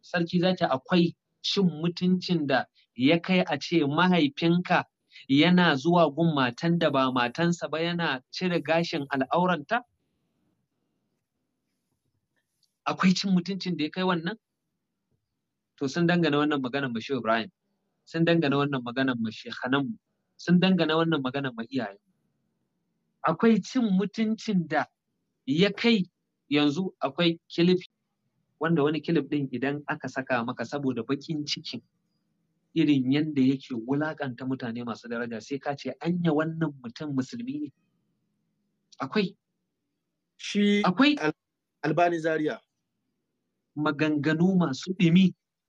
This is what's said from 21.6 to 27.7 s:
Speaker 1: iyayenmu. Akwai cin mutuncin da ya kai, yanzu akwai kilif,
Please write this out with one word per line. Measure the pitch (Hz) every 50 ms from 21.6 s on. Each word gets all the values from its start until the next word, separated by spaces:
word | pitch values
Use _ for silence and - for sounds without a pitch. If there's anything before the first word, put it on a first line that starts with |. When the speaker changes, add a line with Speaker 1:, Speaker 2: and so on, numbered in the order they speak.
| 113
Speaker 1:
iyayenmu. | - 135 131 113 101 98 101 _ _ _ _ _ _ _ _ _ _ _ _ _ _ _ _ _ _ _ _ _ _ _ _ -
Akwai | 151 165 - - 233 220 202
cin | - - - 262 233 220 190
mutuncin | 185 202 196 _ - 220 214 220 214 - 226 214 185 165
da | 139 156 147 127 _ _ _ _ _ _ _ _ _ _ _ _
ya | - 139 156 190 202
kai, | 196 - - 233 233 208 180 - _ _ _ _ _ _ _ _
yanzu | 143 147 147 147 143 165 190 185 - _ -
akwai | 139 139 - 175 170 165 165 _ _
kilif, | - - 170 180